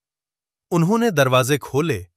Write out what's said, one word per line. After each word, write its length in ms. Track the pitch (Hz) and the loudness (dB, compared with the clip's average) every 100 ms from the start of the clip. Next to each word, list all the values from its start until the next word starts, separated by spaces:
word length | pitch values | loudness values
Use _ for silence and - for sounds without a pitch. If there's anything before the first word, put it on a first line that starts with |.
| _ _ _ _ _ _ _ | _ _ _ _ _ _ _
उन्होंने 400 | 170 165 226 233 | 0 2 2 0
दरवाजे 480 | 147 127 127 127 147 | 0 2 2 2 -2
खोले 480 | - 135 165 104 90 | -2 -4 -2 -6 -10